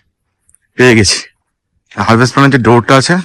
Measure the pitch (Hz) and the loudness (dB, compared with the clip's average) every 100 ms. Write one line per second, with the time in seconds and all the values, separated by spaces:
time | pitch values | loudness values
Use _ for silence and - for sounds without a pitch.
0 | _ _ _ _ _ _ _ - 123 110 | _ _ _ _ _ _ _ -2 0 2
1 | 95 - - _ _ _ _ _ _ - | 0 -4 -10 _ _ _ _ _ _ -8
2 | 104 113 120 139 139 131 117 120 123 135 | -2 0 0 0 0 0 0 0 2 0
3 | 143 180 | 0 -4